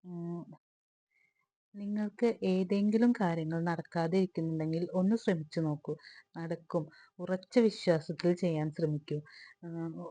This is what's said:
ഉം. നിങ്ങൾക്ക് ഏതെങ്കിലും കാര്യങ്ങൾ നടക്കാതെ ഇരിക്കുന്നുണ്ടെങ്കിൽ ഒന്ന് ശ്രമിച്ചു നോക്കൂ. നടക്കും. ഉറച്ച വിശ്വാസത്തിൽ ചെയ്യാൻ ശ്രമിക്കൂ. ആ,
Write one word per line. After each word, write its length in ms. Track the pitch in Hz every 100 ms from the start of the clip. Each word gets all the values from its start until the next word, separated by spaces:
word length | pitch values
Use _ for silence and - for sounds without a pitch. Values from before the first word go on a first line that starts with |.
| 180
ഉം. 400 | 175 170 170 - 151 _ _ _ _ _ _ _ _ _ _ _ 208
നിങ്ങൾക്ക് 600 | 202 208 208 - 233 220
ഏതെങ്കിലും 720 | 190 185 185 202 208 214 240 240
കാര്യങ്ങൾ 420 | 185 165 156 165
നടക്കാതെ 540 | 170 165 - 175 165 185
ഇരിക്കുന്നുണ്ടെങ്കിൽ 720 | 185 - 165 160 156 160 175
ഒന്ന് 220 | 185 185 226
ശ്രമിച്ചു 440 | - 175 151 -
നോക്കൂ. 380 | 160 147 - 180 - - _ 160
നടക്കും. 500 | 165 165 165 180 156 - - -
ഉറച്ച 400 | 180 185 - -
വിശ്വാസത്തിൽ 720 | 226 - - 160 - 165 175
ചെയ്യാൻ 380 | 175 180 156 156
ശ്രമിക്കൂ. 460 | 151 160 151 - 147 151 - - -
ആ, 40 | 170 165 165 165 175